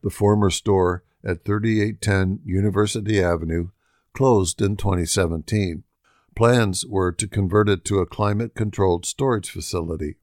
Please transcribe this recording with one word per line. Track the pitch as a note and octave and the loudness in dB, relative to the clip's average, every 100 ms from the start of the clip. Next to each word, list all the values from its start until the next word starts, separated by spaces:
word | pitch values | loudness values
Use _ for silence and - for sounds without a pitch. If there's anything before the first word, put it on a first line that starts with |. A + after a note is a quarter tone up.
The | G2+ | -6
former | - G2+ G#2+ G2+ | 0 2 4 2
store | - - G2 F2+ F2+ _ _ | 0 0 2 2 -2 _ _
at | - E2+ - | -8 -6 -4
thirty-eight | G#2 A2+ G#2+ G#2 A2 | -2 0 0 -2 -4
ten | - G2 F#2+ G2 | 0 0 0 -2
University | - F#2 G#2 G2 G#2 A2+ G#2 G#2+ | -4 -2 0 2 0 -2 -2 2
Avenue | F2 E2+ E2 E2 E2+ _ _ _ _ | 2 0 -2 -4 -4 _ _ _ _
closed | - C3+ A2+ F2+ - | 0 4 4 2 -2
in | G2 G2+ | -2 0
twenty | G2+ F2+ E2 | -2 0 0
seventeen. | - F2 E2 - G#2+ F#2+ D#2+ - _ _ _ _ - | 0 0 -2 -2 -2 -2 -4 -14 _ _ _ _ 2
Plans | A#2 B2 G#2+ F#2 - | 4 4 2 -2 -4
were | G2 F2+ | 0 0
to | F2 G2+ | 0 -4
convert | A2 G2 G#2 G#2 | 0 2 2 2
it | F#2+ - | 0 0
to | G2+ | -2
a | F2+ | -2
climate-controlled | - G#2 G#2 A#2 - G#2+ G2 F#2+ F2 - | -2 -2 -2 -4 -4 -6 0 0 0 -2
storage | - C3+ A2+ - | -4 -2 -2 -4
facility. | - D#2+ F2+ E2 D#2+ D2+ C#2 | -12 -8 -6 -6 -6 -8 -10